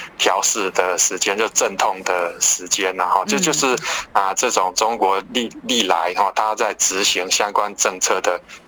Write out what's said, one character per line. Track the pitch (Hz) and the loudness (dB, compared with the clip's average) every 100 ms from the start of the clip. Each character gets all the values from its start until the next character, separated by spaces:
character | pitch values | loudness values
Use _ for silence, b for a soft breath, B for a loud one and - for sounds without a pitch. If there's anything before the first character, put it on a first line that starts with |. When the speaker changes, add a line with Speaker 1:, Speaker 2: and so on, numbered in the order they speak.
| B - | B -2
Speaker 1:
调 | - 98 | 2 2
试 | 95 113 95 | 0 0 -2
的 | 92 92 87 | 0 0 0
时 | - 92 | -2 0
间， | 104 101 | -2 0
就 | 107 | 0
阵 | - 117 | 0 -2
痛 | 98 120 95 | 0 -2 -2
的 | 95 90 87 87 | -2 -2 -2 0
时 | - - 90 | 0 0 -2
间 | - 95 92 | -2 0 0
啊， | 90 | 2
哈， | 98 | 2
Speaker 2:
嗯。 | 92 | 2
Speaker 1:
这 | 139 | 0
就 | 160 | 0
是， | - 135 117 B B - | 2 2 0 B B -2
啊， | 104 98 | 0 0
这 | 95 123 | 0 0
种 | 110 92 | 2 0
中 | 90 110 113 | 2 0 2
国 | 95 95 95 | 2 2 0
历-， | 120 113 - - | -4 -4 -6 -2
历 | 123 | 0
来 | 95 87 85 | 2 2 2
哈， | 92 98 | 0 0
它 | - 107 | 2 0
在 | 110 110 | 0 -2
执 | 95 98 95 | 0 0 0
行 | 104 95 90 | 0 0 0
相 | - 104 | 0 2
关 | 104 104 | 0 0
政 | 98 107 92 | 0 -2 0
策 | - 95 | 0 0
的 | 90 87 B B | 0 -2 B B